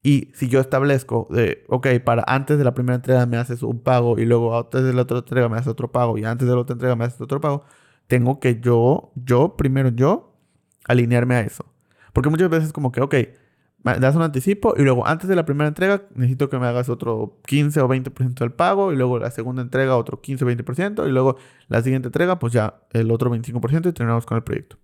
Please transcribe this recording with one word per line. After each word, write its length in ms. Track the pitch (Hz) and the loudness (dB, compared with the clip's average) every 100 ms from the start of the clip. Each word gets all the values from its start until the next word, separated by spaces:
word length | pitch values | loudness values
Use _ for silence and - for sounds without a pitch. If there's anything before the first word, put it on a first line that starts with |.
Y 280 | 143 139 - | 4 2 0
si 140 | - 127 | -8 0
yo 100 | 131 | 0
establezco 680 | 131 131 143 135 - 117 - | 2 0 2 0 0 -6 -2
de, 340 | 98 104 - - | 0 0 -2 -4
"Ok, 200 | 123 135 123 | -2 2 2
para 200 | 120 117 - | 2 0 0
antes 320 | 135 135 151 | -2 0 0
de 40 | |
la 120 | 127 | 2
primera 200 | 127 123 123 | 0 -2 -2
entrega 280 | 123 127 | 2 2
me 120 | 120 117 | 2 -2
haces 260 | 123 120 | -4 -6
un 160 | 113 117 | -6 -4
pago 380 | 123 123 120 110 | 0 2 2 0
y 60 | |
luego 300 | 113 120 117 | 2 2 2
antes 280 | 117 117 131 | -2 -2 -2
de 100 | 131 | 0
la 80 | 127 | 0
otra 160 | 127 120 | 0 -2
entrega 320 | - 123 117 | -2 0 0
me 80 | 110 | 0
haces 120 | 127 | -4
otro 220 | 113 120 | -6 -4
pago 260 | 123 120 110 | -2 0 -2
y 60 | |
antes 220 | 110 120 123 | -4 -2 0
de 60 | |
la 80 | 123 | 0
otra 120 | 123 | -2
entrega 220 | 120 127 | -4 -2
me 100 | 117 | -2
haces 140 | 120 123 | -4 -6
otro 200 | 120 139 | -6 -4
pago", 220 | 151 143 _ _ _ _ _ | -2 -4 _ _ _ _ _
tengo 320 | 127 120 135 | 2 2 0
que 200 | 127 117 | 0 0
yo, 500 | 123 120 120 151 - | 2 4 4 2 -2
yo, 420 | - 127 123 170 - | -14 0 2 2 0
primero 320 | 139 135 131 | 0 2 0
yo, 480 | 117 139 247 - _ _ _ _ _ - | 2 2 2 -6 _ _ _ _ _ 0
alinearme 480 | 123 117 120 123 | 2 4 2 2
a 60 | 123 | 0
eso. 240 | 101 - - _ _ _ _ | -2 -8 -20 _ _ _ _
Porque 160 | - 135 | 0 0
muchas 200 | 160 180 | 2 2
veces 200 | 160 156 | 2 -2
como 200 | 156 131 | -4 -4
que, 100 | 123 | -2
"Ok, 140 | 139 139 113 - _ _ _ _ | 0 0 -2 -8 _ _ _ _
me 120 | - 113 | -2 2
das 160 | 131 | 2
un 60 | 156 | 2
anticipo 540 | 165 135 185 202 226 - | 0 -2 -2 0 0 2
y 60 | |
luego 240 | 139 123 - | 2 2 0
antes 200 | 160 185 | -2 0
de 60 | |
la 100 | 180 | 0
primera 220 | 160 143 151 | 0 0 -2
entrega 360 | 151 190 202 196 | 0 0 0 -4
necesito 340 | 123 127 131 139 | -2 -2 0 -2
que 100 | 131 | -2
me 80 | 123 | -2
hagas 220 | 123 123 | -2 -2
otro 500 | 123 117 110 107 _ - | -4 -4 -4 -6 _ -2
quince 340 | 143 147 151 | 0 2 2
o 60 | 127 | 2
veinte 240 | 131 127 | 0 -4
por 140 | - | -4
ciento 180 | 127 127 | -4 -2
del 100 | 120 | -6
pago 400 | - 175 196 196 | 0 0 2 0
y 20 | 139 | 0
luego 220 | 127 123 | 0 -2
la 120 | 120 | -4
segunda 300 | 120 117 127 | -8 -8 -6
entrega 340 | 123 131 135 127 | -4 0 2 2
otro 240 | 113 - | 0 -10
quince 220 | - 131 | -8 -2
o 40 | 123 | -2
veinte 160 | 120 | -2
por 120 | 120 | -4
ciento 320 | 135 196 208 147 | -4 -4 -2 0
y 40 | |
luego 260 | 131 131 127 - _ _ | 2 2 0 -12 _ _
la 140 | 113 | -2
siguiente 280 | 120 131 127 | 0 -2 -2
entrega 300 | - 180 180 | -2 0 0
pues 140 | 117 | 0
ya 280 | 120 107 _ _ | 0 -2 _ _
el 200 | 113 113 | -2 0
otro 180 | 113 123 | 2 0
veinticinco 300 | 117 117 120 | -2 -4 -6
por 100 | 117 | -2
ciento 180 | 160 180 | 0 -2
y 40 | |
terminamos 320 | 165 117 117 - | -2 -2 -2 -2
con 100 | 113 | -6
el 60 | |
proyecto". 340 | - - - - | -4 -8 -8 -20